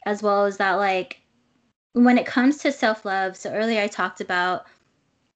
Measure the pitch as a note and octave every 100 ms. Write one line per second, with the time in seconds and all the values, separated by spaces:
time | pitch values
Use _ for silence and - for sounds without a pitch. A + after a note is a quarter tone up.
0 | - G#3 G#3 G3+ G3+ G3 G3 F#3 G3+ F#3
1 | F3+ - _ _ _ _ _ _ _ A#3+
2 | A#3+ A#3+ - - B3+ D4 D4 C#4 A3+ A3
3 | G#3 F#3+ F#3+ F#3 F#3+ F3+ A3+ A3 G#3 -
4 | F#3 - - F3+ F3+ F3+ - _ _ _
5 | _ _ _